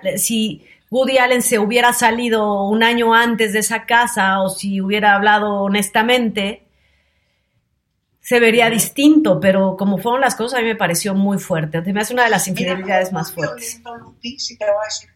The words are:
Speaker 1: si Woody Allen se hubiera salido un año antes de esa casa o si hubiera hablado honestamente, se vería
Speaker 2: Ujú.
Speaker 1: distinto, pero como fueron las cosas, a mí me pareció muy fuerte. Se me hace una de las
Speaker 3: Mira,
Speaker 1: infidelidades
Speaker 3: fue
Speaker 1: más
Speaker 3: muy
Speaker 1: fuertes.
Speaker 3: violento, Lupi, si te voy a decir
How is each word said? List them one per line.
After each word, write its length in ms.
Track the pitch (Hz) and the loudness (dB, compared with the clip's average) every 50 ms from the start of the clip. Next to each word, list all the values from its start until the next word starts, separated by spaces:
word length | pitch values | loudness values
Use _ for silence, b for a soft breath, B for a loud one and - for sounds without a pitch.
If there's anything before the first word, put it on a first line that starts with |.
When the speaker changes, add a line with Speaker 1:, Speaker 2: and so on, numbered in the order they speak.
| - 190 180 | -6 -6 -4
Speaker 1:
si 500 | 196 - - 233 226 220 220 - - b b b b b b | -4 -4 -4 -2 -2 -4 -4 -6 -10 b b b b b b
Woody 280 | - 254 262 262 269 262 | -2 0 0 2 2 2
Allen 240 | 247 254 254 247 240 | 2 2 2 0 0
se 160 | - 247 214 | 0 0 0
hubiera 340 | 208 202 233 240 240 240 233 | 0 2 2 2 2 2 2
salido 720 | - 240 233 220 233 247 240 226 220 208 208 208 196 196 | 2 0 0 0 0 -2 0 0 0 0 0 -2 -2 -2
un 180 | 196 214 226 226 | 0 0 2 2
año 300 | 226 240 233 233 226 226 | 2 2 2 2 4 4
antes 400 | 226 233 240 233 208 226 214 196 | 4 4 2 0 0 -2 0 0
de 60 | 220 | -2
esa 260 | 208 - 226 220 220 | -2 -2 -4 -6 -4
casa 560 | - 240 233 240 226 - 220 196 196 190 196 | 0 2 2 2 2 0 0 0 0 2 0
o 80 | 190 190 | 0 -2
si 320 | 185 - - 202 196 196 | -4 -6 -6 -6 -4 -4
hubiera 340 | 190 190 202 214 208 208 202 | -2 -2 -2 0 2 2 2
hablado 420 | 202 202 214 208 214 208 208 202 196 | 4 4 2 2 2 2 0 -2 -2
honestamente, 1000 | 196 196 196 202 196 196 - 233 220 233 247 247 240 220 190 214 196 196 220 - _ _ _ _ _ _ _ _ _ _ _ _ _ _ _ _ _ _ _ _ _ _ _ _ _ _ _ _ _ _ _ _ | -2 -2 -2 -2 -2 -2 0 0 0 2 2 0 0 -2 -4 -4 -6 -6 -8 -10 _ _ _ _ _ _ _ _ _ _ _ _ _ _ _ _ _ _ _ _ _ _ _ _ _ _ _ _ _ _ _ _
se 220 | - - 247 240 | -6 0 2 4
vería 240 | 240 226 220 240 233 226 | 4 4 4 4 2 2
Speaker 2:
Ujú. 60 | 233 | 2
Speaker 1:
distinto, 640 | 220 - - - - 277 294 311 302 311 - 180 180 | 0 -2 -4 0 2 4 6 6 6 4 2 2 2
pero 360 | 196 196 190 196 190 190 185 | 2 2 4 4 2 0 0
como 220 | 185 202 196 202 185 | -2 -2 -2 -2 -2
fueron 240 | - 240 240 262 277 | -2 -2 0 2 0
las 140 | 247 - | 0 0
cosas, 220 | - 220 240 269 254 | -2 -4 -4 -2 -2
a 20 | 226 | -2
mí 60 | 226 | -2
me 80 | 220 | -2
pareció 360 | 208 214 170 175 170 - 208 190 | 0 -2 -2 -2 -2 -2 -2 0
muy 240 | 196 196 202 202 185 | 0 0 0 0 -2
fuerte. 460 | 156 - 185 160 156 151 156 165 170 | -4 -4 -4 -4 -4 -4 -4 -6 -4
Se 80 | 190 196 | -4 -4
me 80 | 208 | -4
hace 140 | 220 - 240 | -4 -2 0
una 100 | 247 247 | 2 2
de 60 | 233 | 2
las 180 | 214 185 - 190 | 2 0 0 -2
Speaker 3:
Mira, 120 | 185 160 185 180 | -4 -4 -4 -4
Speaker 1:
infidelidades 400 | 185 185 190 190 196 175 185 185 | -4 -6 -4 -2 0 0 0 0
Speaker 3:
fue 80 | 190 165 | -4 -6
Speaker 1:
más 180 | 170 - - | -6 -8 -8
Speaker 3:
muy 80 | 170 156 | -8 -8
Speaker 1:
fuertes. 360 | 147 - - - - - - - | -8 -8 -8 -12 -14 -14 -14 -16
Speaker 3:
violento, 140 | 240 233 233 233 | -18 -16 -16 -18
Lupi, 320 | - - _ - 240 269 - | -20 -20 _ -18 -16 -14 -12
si 180 | - - 233 | -12 -12 -10
te 80 | - 214 | -6 -2
voy 100 | 208 202 208 | -2 -2 -2
a 40 | 214 | -2
decir 240 | 214 - - - _ _ | -6 -8 -12 -14 _ _